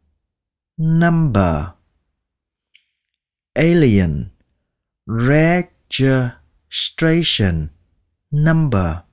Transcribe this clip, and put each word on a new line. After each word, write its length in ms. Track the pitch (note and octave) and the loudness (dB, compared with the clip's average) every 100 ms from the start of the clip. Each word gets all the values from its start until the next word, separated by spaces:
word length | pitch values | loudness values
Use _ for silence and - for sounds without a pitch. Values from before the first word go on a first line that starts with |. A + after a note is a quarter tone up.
| _ _ _ _ _ _ _ - | _ _ _ _ _ _ _ -6
number. 960 | D#3+ E3 E3+ E3 D#3 G#2 F2+ D#2 F2 - _ _ _ _ _ _ _ _ _ _ _ _ _ _ _ _ _ _ | 0 2 2 2 2 2 0 -2 -6 -14 _ _ _ _ _ _ _ _ _ _ _ _ _ _ _ _ _ _
Alien. 720 | D#3+ E3+ C#3 G2+ F2 C#2+ A#1 - _ _ _ _ _ _ - | 0 2 4 2 0 -2 -8 -14 _ _ _ _ _ _ -10
Registration 2750 | A2+ B2 D3 D#3+ F3+ F3 _ _ - C3+ C3 B2 - _ _ _ - - - D#3+ E3 D#3+ - G2+ E2 D2+ - _ _ _ _ _ | -4 0 2 2 0 -4 _ _ -2 0 0 -2 -8 _ _ _ -10 -8 -2 0 0 0 0 0 -2 -6 -12 _ _ _ _ _
number. 760 | D3 D#3 D#3+ D3+ G#2 F2 E2 - | -2 0 2 0 0 -2 -4 -12